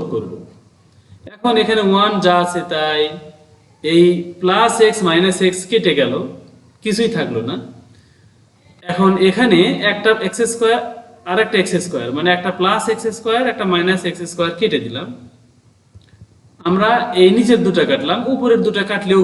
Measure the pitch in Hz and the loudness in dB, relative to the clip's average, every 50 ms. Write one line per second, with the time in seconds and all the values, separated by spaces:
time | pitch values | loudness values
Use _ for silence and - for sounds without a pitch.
0 | - - 120 110 101 - - - - - - - _ _ _ _ _ _ _ _ | -2 -6 -6 -6 -8 -8 -14 -16 -18 -20 -20 -20 _ _ _ _ _ _ _ _
1 | _ _ - - - - - - - 247 226 220 208 220 220 214 202 196 190 196 | _ _ -20 -20 -20 -20 -16 -4 -2 0 0 2 2 2 0 2 2 2 2 4
2 | 208 214 208 190 170 180 180 175 170 175 - 175 156 - 165 156 156 156 151 151 | 2 2 0 2 2 4 4 4 2 0 -2 -6 -6 -4 -4 -2 -2 -2 0 0
3 | 151 151 170 175 151 - - - - _ - _ _ _ _ - - 156 170 170 | -2 -2 -4 -12 -16 -20 -20 -20 -20 _ -20 _ _ _ _ -8 -4 2 4 6
4 | 175 175 175 175 175 - - - 185 180 196 214 233 233 233 - 220 214 - - | 6 4 4 0 -4 -10 -10 -4 0 0 2 4 2 2 4 4 4 4 4 2
5 | 190 170 160 170 185 190 180 - 190 180 180 - - - 226 220 156 165 143 139 | 0 2 2 2 2 2 0 2 0 0 0 -2 -6 -2 -2 0 2 2 2 2
6 | 123 117 127 - - - - - - - - - _ - _ _ - 214 196 220 | 0 0 -2 -6 -6 -8 -12 -16 -20 -20 -20 -20 _ -20 _ _ -6 -4 -2 0
7 | 233 214 - 165 135 120 120 110 117 131 165 - 117 - - - - _ - - | -2 -2 0 -2 -4 -4 -4 -6 -6 -6 -8 -10 -12 -16 -20 -20 -20 _ -20 -20
8 | _ _ _ _ _ _ _ _ _ _ _ _ _ _ _ _ - 180 180 180 | _ _ _ _ _ _ _ _ _ _ _ _ _ _ _ _ -10 -6 -2 0
9 | 190 190 190 180 185 190 185 226 254 226 180 165 185 240 - - 202 208 208 - | 0 0 2 2 2 2 2 2 2 4 4 4 4 2 0 0 -2 -2 -2 0
10 | - 220 220 214 190 190 - 240 233 - - - 226 226 233 240 - - - - | 0 0 0 0 -2 -6 -4 -4 -4 -4 -2 -2 0 0 0 0 -2 -8 -12 -16
11 | - - - - - 175 185 220 214 - 220 190 180 - 180 165 - - 151 123 | -20 -20 -20 -16 -8 -4 -2 -2 0 0 0 -2 0 0 -2 -4 -4 -4 -6 -6
12 | 117 120 127 151 170 180 180 175 180 190 180 - 180 190 214 214 - 233 220 226 | -6 -6 -4 -2 0 0 0 0 -2 -6 -4 -2 0 0 0 0 -2 -4 -4 -4
13 | - 220 208 - - 226 226 247 262 240 247 233 202 190 175 170 170 185 190 180 | -4 -6 -8 -6 -4 -2 -2 0 0 -2 -2 -2 -2 0 0 0 0 0 0 -2
14 | 185 175 - 170 175 165 - 175 170 170 170 - 220 185 156 127 113 107 117 139 | -2 -6 -8 -8 -12 -10 -4 -4 -4 -4 -2 -2 -2 -2 -2 -2 -4 -6 -10 -10
15 | 180 240 - - - - _ _ _ _ _ _ _ _ _ _ _ _ _ - | -10 -12 -14 -18 -20 -20 _ _ _ _ _ _ _ _ _ _ _ _ _ -20
16 | _ _ _ _ - _ _ _ _ _ _ _ - 170 185 190 208 226 240 - | _ _ _ _ -20 _ _ _ _ _ _ _ -2 -2 0 2 2 2 2 0
17 | - - - 185 185 190 208 240 202 247 233 190 175 190 175 - - - 269 - | 0 -2 4 6 6 6 6 4 4 4 4 4 4 2 2 2 2 2 0 -2
18 | - 151 196 240 240 254 262 - 247 233 233 196 185 208 190 202 190 202 202 190 | 0 -2 -2 -2 -2 -4 -2 0 2 2 2 2 2 0 -2 -2 -4 -2 -4 -4
19 | 196 185 190 190 | 0 2 2 2